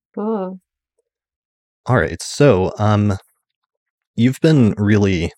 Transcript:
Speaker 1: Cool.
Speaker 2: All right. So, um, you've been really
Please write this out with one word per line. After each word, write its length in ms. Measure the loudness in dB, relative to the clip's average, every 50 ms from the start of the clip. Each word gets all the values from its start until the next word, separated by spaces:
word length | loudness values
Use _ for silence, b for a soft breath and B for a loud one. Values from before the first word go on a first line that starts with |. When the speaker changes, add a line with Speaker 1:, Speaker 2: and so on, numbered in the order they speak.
| _ _
Speaker 1:
Cool. 460 | _ -10 -8 -6 -6 -6 -8 -10 -12 -16 _ _ _ _ _ _ _ _ _ _ _ _ _ _ _ _ _ _ _ _ _ _ _ _ _
Speaker 2:
All 120 | -2 0 0
right. 220 | 0 -2 -6 -10
So, 520 | -12 -14 -2 2 2 4 4 2 0 -2 -4 -2
um, 360 | 0 0 2 2 0 -2 -2 -4 -10 _ _ _ _ _ _ _ _ _ _ _ _ _ _ _ _ _ _ 0
you've 200 | 0 0 0 0
been 340 | 0 2 4 4 2 2 0
really 540 | 0 0 2 2 2 2 2 0 -2 -4 -6 -8